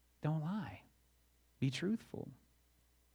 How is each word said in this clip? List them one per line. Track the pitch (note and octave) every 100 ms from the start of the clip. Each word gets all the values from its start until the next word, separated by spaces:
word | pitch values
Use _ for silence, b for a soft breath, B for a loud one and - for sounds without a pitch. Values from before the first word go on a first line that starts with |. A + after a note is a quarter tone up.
| _ -
Don't | D3+ D#3
lie. | D3+ G#3 B2+ F#2+ - _ _ _ _ _ _ -
Be | C3+
truthful. | C3 F3+ A3+ - - - - - _ _ _ _ _ _